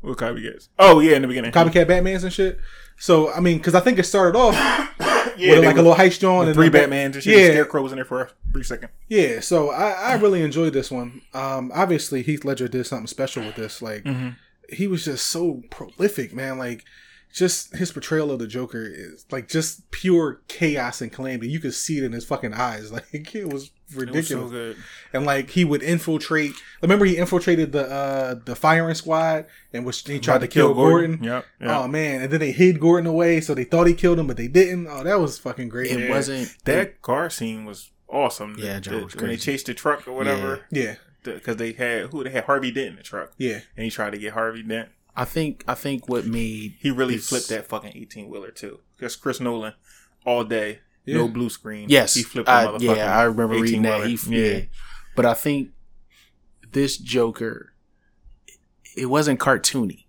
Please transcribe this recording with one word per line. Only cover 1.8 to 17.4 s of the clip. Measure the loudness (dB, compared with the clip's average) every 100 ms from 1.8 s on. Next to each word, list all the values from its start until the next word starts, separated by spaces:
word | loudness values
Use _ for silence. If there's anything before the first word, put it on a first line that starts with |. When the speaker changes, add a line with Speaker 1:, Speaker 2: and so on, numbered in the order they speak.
| 4
Speaker 2:
Batmans | 4 2 -2
and | -6
shit. | -2 -2 -2 -10 -12 -20 -14
So | 4 4 4
I | 2
mean, | 2 2
'cause | 4
I | 4
think | 4 2
it |
started | 2 4 4 6
off | 4
Speaker 1:
<coughs> | 4 2 0 -4 -6 0 0 0 0
Yeah, | 8
Speaker 2:
with, | 8
Speaker 1:
they | 8
Speaker 2:
like, | 8
a |
Speaker 1:
were | 8
Speaker 2:
little |
heist | 8 6 6
joint | 2 4 4
Speaker 1:
the |
Speaker 2:
and |
Speaker 1:
three | 6 8
Speaker 2:
then, | 8 6
Speaker 1:
Batmans | 2 -2
and | -4
shit. | 6 8
Speaker 2:
Yeah. | 10
Speaker 1:
Scarecrow | 6 2 0
was | -4
in | -6
there |
for | -6 -6
a | -6 _ -4
brief | -2 -2
second. | -8 -12 -18 -2
Speaker 2:
Yeah, | 2 2 0
so | 0 2 2
I, | 0 -2
I | 0 -2
really | 2 4 4
enjoyed | 0 0 0
this | 0 -4
one. | -8 -10 -14 _
Um, | -8 -6 -6 -6
obviously | 0 2 2 -2 -6
Heath | -4 -4
Ledger | -4 -4 -4
did | -4 -6
something | -8 -10
special | -6 -6 -6
with | -10 -10
this. | -12 -10
Like, | -12 -10
Speaker 1:
Mm-hmm. | -8 -6 -8 -12 _ _ _
Speaker 2:
he | -6 -4
was | -2
just | -4 -6 -4
so | -2 -2 -4 -12
prolific, | -18 -18 -2 -2 -2 -8
man. | -8 -8 -8
Like, | -8 -10 _ _ _ _ _
just | -2